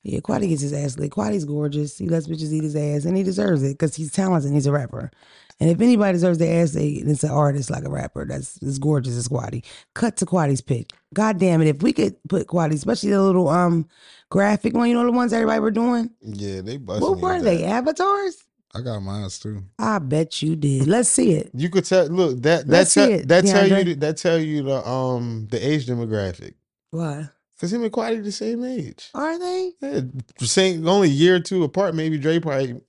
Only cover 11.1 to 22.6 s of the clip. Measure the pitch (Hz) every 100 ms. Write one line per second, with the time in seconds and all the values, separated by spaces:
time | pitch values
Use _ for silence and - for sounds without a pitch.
11.1 | - 220 190 185 160 156 143 220 - 202
12.1 | - - 190 - 175 160 151 190 233 202
13.1 | 202 196 185 165 170 180 170 151 _ -
14.1 | - _ 190 202 208 226 233 240 240 240
15.1 | 240 240 226 220 220 214 214 240 240 233
16.1 | _ 110 101 101 95 95 139 107 104 -
17.1 | 370 370 359 240 170 165 226 269 311 381
18.1 | 403 392 - _ _ _ - 123 107 95
19.1 | 101 98 - 107 104 95 - 220 208 135
20.1 | 151 160 - 151 160 147 135 139 226 -
21.1 | - 247 151 - 127 170 185 175 190 151
22.1 | 180 170 127 139 165